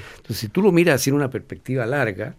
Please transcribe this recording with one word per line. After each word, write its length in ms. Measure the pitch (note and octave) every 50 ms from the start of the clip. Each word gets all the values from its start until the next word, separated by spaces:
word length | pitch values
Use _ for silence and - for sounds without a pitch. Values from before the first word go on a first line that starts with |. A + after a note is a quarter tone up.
| G2 - -
Entonces, 220 | - - - A2 -
si 100 | - G#2
tú 140 | - F#3 G3
lo 100 | G#3 F3
miras 340 | E3+ E3+ E3+ C#3+ A#2+ -
en 80 | C#3 C3+
una 140 | D3 D3 B2+
perspectiva 560 | - G#2+ - - - F#2+ - - C3 C3 A#2+
larga, 480 | A2 C3+ D3 C3 A2 F#2+ G2 G#2 - F#3+